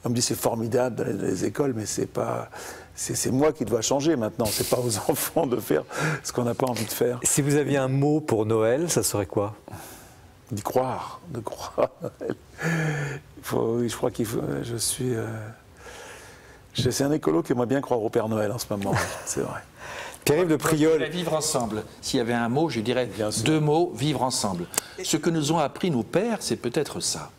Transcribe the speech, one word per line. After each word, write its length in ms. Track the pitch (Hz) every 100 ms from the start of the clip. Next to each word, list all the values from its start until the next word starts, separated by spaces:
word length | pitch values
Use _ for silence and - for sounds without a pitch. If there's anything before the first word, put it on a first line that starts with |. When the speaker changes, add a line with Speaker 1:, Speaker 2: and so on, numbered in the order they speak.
Speaker 1:
on 40 | 120
me 60 |
dit 80 | 120
c'est 120 | 120
formidable 600 | 110 123 113 113 123 127 110
d'aller 160 | -
dans 140 | 98 92
les 180 | 95
écoles, 300 | 104 104 143 110
mais 80 | 104
c'est 200 | - 110
pas, 420 | - 117 120 - - - - - -
c'est, 180 | -
c'est 160 | 127 117
moi 220 | 127 151
qui 120 | 147 113
dois 160 | 113
changer 340 | 107 139 147 147
maintenant, 300 | 107 - 113
c'est 220 | - 123
pas 100 | 123
aux 160 | 123 104
<laughs> 140 | -
enfants 360 | 151 - - 156
de 120 | 123
faire 240 | - 76 - - 156 151
ce 80 | -
qu'on 120 | -
n'a 100 | 120
pas 120 | 117 131
envie 200 | 113 107
de 40 |
faire. 300 | - 123 123
Speaker 2:
Si 200 | - -
vous 120 | 143 147
aviez 200 | 135 139
un 120 | 131
mot 320 | 135 143 151
pour 240 | 151 113 107
Noël, 440 | 110 110 127 170
ça 120 | 135
serait 220 | 104 104 98
quoi ? 280 | - 101 110 - - - - - - - - -
Speaker 1:
D'y 120 | 104
croire, 580 | - 127 127 101 - - -
de 120 | 120
croire 500 | 110 - - - - -
à 80 | - -
Noël. 140 | 117 - - - 160 165 156 147 143 139 - -
Il 60 |
faut, 340 | - 123 117 117
oui, 100 | 120
je 80 | -
crois 140 | 131
qu'il 160 | - 110
faut, 140 | 131 - 143
je 140 | 117 117
suis, 380 | - - 127
euh, 120 | 113 110 110 107 - - - - - - - - - - - -
je, 160 | - 127
c'est 140 | 117
un 80 | 139
écolo 300 | 151 - 160
qui 100 | 165
aimerait 140 | 123 120
bien 140 | 135
croire 220 | 135 123
au 80 | 110
Père 180 | 120 107
Noël 240 | 110 104
en 60 | 117
ce 80 | -
moment, 220 | 104 98 92 90
<laughs> 160 | -
c'est 160 | - -
vrai. 200 | - - - - - - - -
Speaker 2:
Pierre-Yves 240 | - 147 180
Le 100 | 147
Priol. 460 | - 156 156 160
Speaker 3:
Vivre 300 | 156 175 170
ensemble. 500 | 156 143 135 117 107 - -
S'il 160 | - 131
y 20 |
avait 120 | 113
un 140 | 120 117
mot, 200 | 131 160
je 120 | 120
dirais 260 | 107 123 120
Speaker 1:
Bien 240 | 95 107
sûr. 140 | -
Speaker 3:
deux 160 | 113 156
mots, 320 | 151 151 175
vivre 280 | 110 143 131
ensemble. 440 | 127 123 104 87 85 - - -
Ce 140 | 185 156
que 140 | 170
nous 220 | 165 143
ont 60 | 165
appris 320 | 143 - 185
nos 100 | 131
pères, 360 | 107 165 226 214
c'est 160 | - 117
peut-être 420 | 123 156 143 -
ça. 300 | - 80 -